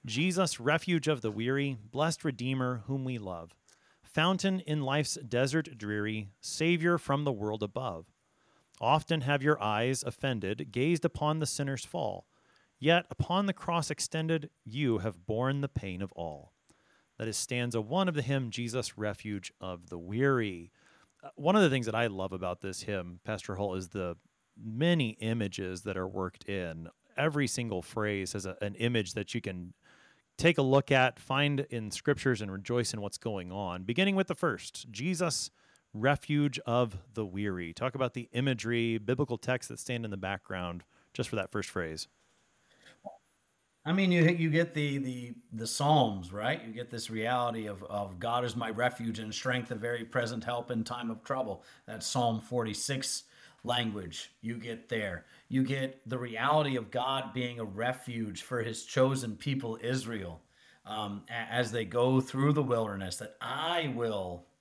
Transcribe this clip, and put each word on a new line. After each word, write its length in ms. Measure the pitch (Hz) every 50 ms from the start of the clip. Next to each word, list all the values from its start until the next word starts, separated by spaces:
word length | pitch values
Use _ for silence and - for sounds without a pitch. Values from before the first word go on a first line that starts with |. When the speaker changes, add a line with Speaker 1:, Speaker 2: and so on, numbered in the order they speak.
| -
Speaker 1:
"Jesus, 540 | 127 107 127 165 185 170 185 185 160 - -
refuge 480 | 117 139 151 160 - 180 175 160 -
of 140 | 156 151 123
the 100 | 107 110
weary, 460 | 104 107 113 123 135 139 143 139 131 110 107 110
blessed 320 | - 135 151 165 160 - -
Redeemer 600 | 156 127 101 120 127 135 131 127 127 127 117 101
whom 160 | - 135 139 131
we 140 | 131 127
love, 380 | 117 104 95 90 85 82 85 - _ _ - - _ _ _ _ _ _
fountain 560 | - - 156 160 180 190 185 - 196 190 185
in 200 | 180 147 151 151
life's 340 | 139 131 139 151 147 - -
desert 600 | - 139 110 120 120 131 135 143 160 151 160 135
dreary, 520 | 113 107 104 104 104 104 107 110 110 104 98 - _
Savior 580 | - - - - 160 170 175 165 160 175 175
from 260 | 165 - - 139 143 147
the 80 | 143
world 320 | 123 101 104 107 107 107 107
above. 480 | 101 - 123 131 113 87 80 85 _ _ _ _ _ _ _ _ _ _ _ _ _ _ -
Often 400 | - 117 143 156 - - 165 156
have 220 | 127 135 147 139 135
your 180 | 147 151 -
eyes, 420 | 101 107 107 107 117 127 135 - -
offended, 680 | 123 - - - 135 123 104 90 92 107 110 - -
gazed 320 | - 120 131 160 175 156 -
upon 360 | 170 - - 147 151 156 160
the 60 | 151
sinner's 400 | - - - 143 139 135 123 -
fall. 420 | - - 170 135 104 95 87 - _ _ _ _ _ _ _ _ _ _ _
Yet 260 | 131 151 170 175 - _
upon 360 | - - - - 175 190 202
the 80 | 196 185
cross 360 | - - - 170 170 151 -
extended, 600 | 151 - - - - 160 160 160 165 156 139 - _ _ _
you 360 | 110 110 139 147 127 113 107
have 260 | 90 113 87 85 90
borne 360 | - 107 113 127 131 139 139
the 60 | 139
pain 360 | 135 _ - - 98 90 90 98
of 80 | 92
all." 420 | - - 85 80 76 69 69 - _ _ _ _ _ _ _ _ _ _ _ _ _
That 100 | - 113
is 80 | 113 101
stanza 460 | - - - 127 123 120 120 117 117
one 260 | 107 107 147 185 190
of 80 | 185 160
the 60 | 147
hymn, 280 | 131 131 139 135 127 117
Jesus, 480 | - 117 120 117 117 131 120 - -
Refuge 540 | - 107 104 101 - - 107 104 98 92 - _ _
of 300 | 95 92 90 87 87 -
the 80 | 90
Weary. 760 | 85 85 90 104 117 135 139 135 123 113 101 90 85 85 85 _ _ _ - - _ _ _ _ _
Uh, 60 | - 143 -
one 220 | - 147 165 196
of 40 | 214
the 80 | 190 151
things 160 | 131 131 117
that 100 | 113 107
I 120 | 113 117
love 240 | 113 98 95 95 92
about 300 | 95 90 90 90 90 -
this 220 | - 98 92 - -
hymn, 360 | - 104 95 87 87 87 87 _
Pastor 300 | - 110 95 - - 98
Hull, 200 | 92 101 101 92
is 140 | 95 92 85
the 260 | - 101 90 87 85 - _ _ _ _ _ _ _
many 600 | - 110 110 110 120 156 170 175 165 131 110 107 -
images 600 | 110 113 113 117 104 98 - - 95 92 92 90
that 160 | 98 104 95
are 100 | 92 92
worked 400 | 95 98 101 92 90 - - -
in. 400 | - 98 95 90 82 82 82 82 82 _ _ _ _ _
Every 280 | - 143 160 143 147 139
single 360 | 120 - - 120 113 101 92
phrase 500 | 90 - - 113 104 107 104 98 92 87
has 140 | - 101 92
a, 100 | 95 90 -
an 140 | 104 104 101
image 400 | - 113 120 123 113 98 87 -
that 200 | 110 101 - -
you 60 | 117
can 320 | - 101 92 90 87 90 - _ _ - - - - - _ _ _ _ _
take 200 | - - 170 160
a 40 | -
look 320 | 139 131 135 139 135 - 143
at, 260 | 131 127 127 - -
find 400 | - - 131 139 143 147 147 139 143 -
in 220 | - 117 110 104
scriptures, 500 | - - - 147 139 - - 135 123 104
and 80 | 107 95
rejoice 440 | 95 95 95 - 120 123 113 - -
in 80 | 107
what's 160 | 101 101 -
going 340 | - - 117 104 95 90 90
on. 320 | 90 101 101 90 87 92 92
Beginning 320 | 98 120 170 190 196 196
with 120 | 190 190
the 80 | - 180
first, 540 | - - 156 110 - - - - - - 127
Jesus, 600 | 104 101 135 180 185 156 180 120 123 - - - _ _ _ _ _ _ _ _ -
refuge 640 | 107 113 135 143 135 - - 151 147 147 143 127 - -
of 340 | 120 117 123 123 110 98 92 - - -
the 100 | 113 107
weary. 480 | 95 90 98 104 104 92 90 85 82 85
Talk 220 | - 120 131 -
about 180 | 135 131 120 -
the 160 | 123 117 -
imagery, 640 | - 123 135 139 127 110 - 113 120 117 117 117 113
biblical 400 | 113 107 - - 143 147 - 120
texts 300 | 110 - - 127 123 -
that 120 | - 117 -
stand 260 | - - 123 117 113
in 60 | 110
the 40 | 101
background 720 | 98 95 95 98 95 _ - 98 92 90 87 87 87 - _ _ _ _ _ _
just 140 | - 98
for 80 | - -
that 160 | 107 92 -
first 180 | - 104 95 -
phrase. 380 | - 92 85 80 80 80 - _ _ _ _ _ _ _ _ _ _ _ _ _ _ _ _ - - _ _ - - - _ _ _ _ _ _ _ _ _ _ _ _ _
Speaker 2:
I 80 | 151 175
mean, 180 | 196 196 185
you, 140 | 175 175 160
you 240 | 165 180 170 165 160
get 240 | 147 165 170 170 -
the, 240 | 151 147 143 139
the, 360 | 139 135 127 127 123 123 120 120 - - _ -
the 120 | 110 113
Psalms, 680 | 110 - - 143 147 156 147 120 113 101 95 87 85 98
right? 300 | 104 107 123 156 170 113
You 100 | 113 107
get 180 | 120 123 120
this 180 | 120 113 110 -
reality 560 | 113 110 110 120 127 123 120 120 113 113 110
of, 160 | 104 101 95 95
of 340 | - 101 101 101 98 92 87
"God 240 | - 117 120 123 123
is 120 | 120 110
my 140 | 120 113 113
refuge 500 | 107 110 123 127 123 - 117 113 110 110
and 140 | 113 107 107
strength, 380 | - - 127 123 123 117 -
a 40 | 123
very 280 | 107 110 120 120 120 113
present 400 | 113 - 127 117 113 123 117 113
help 260 | 123 120 120 120 -
in 140 | 123 113 110
time 260 | - 120 120 120 113
of 140 | 113 110 -
trouble." 400 | - 139 131 127 107 95 - - - - - _
That's 180 | - 110 107 -
Psalm 360 | - - 123 120 117 110 107
forty-six 840 | 110 - 123 123 113 110 104 - - - 139 135 - - - - - _ - - - - - _ -
language 680 | 113 123 123 120 110 101 104 92 85 80 - - - _ _
you 160 | - 113 117
get 320 | 113 110 117 113 113 - -
there. 360 | 120 110 107 98 87 85 - _ - - _
You 160 | _ 123 131 131
get 440 | 123 135 135 131 135 135 - _
the 120 | 110 127 123
reality 560 | 120 120 117 110 123 143 151 156 147 139 131
of 160 | 123 110 98
God 420 | - 120 123 135 135 131 123 110 -
being 260 | 127 123 120 120 117
a 40 | 110
refuge 800 | 104 95 104 117 123 127 127 - 131 120 117 113 104 98 - -
for 180 | - 131 117
his 220 | 113 117 113 - -
chosen 540 | - - 135 131 131 135 131 120 113 104
people, 420 | - - 143 135 131 120 113 113 113
Israel, 600 | 113 120 131 131 107 113 113 104 92 85 82 85 _ _ _ _ - - - _ _
um, 380 | 98 107 107 104 101 101 101 - -
a-, 40 | 117 117 113 -
as 200 | 117 123 123 107
they 140 | 113 117 110
go 340 | 90 104 123 123 127 131 131
through 340 | 127 - - 131 139 147 143
the 80 | 151
wilderness, 540 | 143 135 123 113 113 104 101 98 98 101 101
that 220 | - 107 107 - _
"I 520 | 113 113 131 147 156 165 175 170 160 139 120
will 500 | 117 117 113 104 98 92 90 87 85 - _ _ _